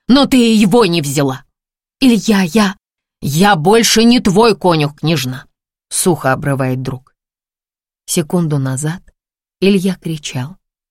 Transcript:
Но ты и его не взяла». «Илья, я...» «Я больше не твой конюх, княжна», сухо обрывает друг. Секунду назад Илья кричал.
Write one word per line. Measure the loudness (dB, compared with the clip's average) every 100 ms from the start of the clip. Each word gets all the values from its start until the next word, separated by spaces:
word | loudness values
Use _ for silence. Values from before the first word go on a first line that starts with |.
| 0
Но | 2 4
ты | 2
и | 4 2
его | 4 2 2
не | 0
взяла». | -2 -2 -2 -4 _ _ _ _ _ -2
«Илья, | 2 2 2 0
я...» | 0 0 0 -4 _ _ _ _ -6
«Я | 0 2 2
больше | 2 2 2 2
не | 4 2
твой | 2 2 2 2
конюх, | 0 0 -2 -4
княжна», | -4 -4 -4 -10 -16 _ _ _ -12
сухо | -4 -2 0 -2
обрывает | -4 -2 -4 -4 -4
друг. | -6 -10 _ _ _ _ _ _ _ _ _ _ -8
Секунду | -6 -4 -2 -2 -2
назад | -4 -6 -8 -10 _ _ _ _ _ -2
Илья | 0 0 -2 -6
кричал. | -10 -10 -10 -10 -10 -14 _ _ _